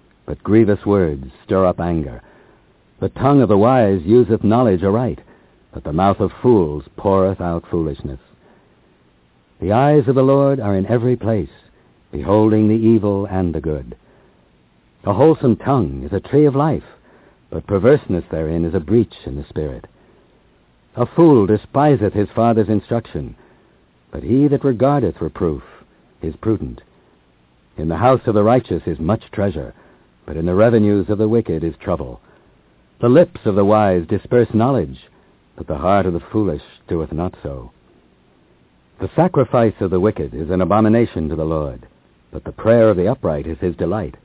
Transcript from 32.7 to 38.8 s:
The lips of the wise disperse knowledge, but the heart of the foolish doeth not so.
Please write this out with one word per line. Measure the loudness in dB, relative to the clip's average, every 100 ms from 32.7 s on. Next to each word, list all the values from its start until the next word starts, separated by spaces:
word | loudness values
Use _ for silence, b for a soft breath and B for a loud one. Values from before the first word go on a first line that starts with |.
| b _ _
The | 2
lips | 4 4 0 -2
of | 2
the | 4
wise | 4 4 0 -2
disperse | -6 0 0 2
knowledge, | 2 0 0 -4 -10 -20 b b b _ -20
but | -10
the | -4
heart | 0 2 0
of |
the | -4 -4
foolish | -2 -2 -4 -10 -20 -8
doeth | -6 -6
not | -6 -8 -8
so. | -14 -14 -16 _ _ _ _ _ _ _ _ _ _ _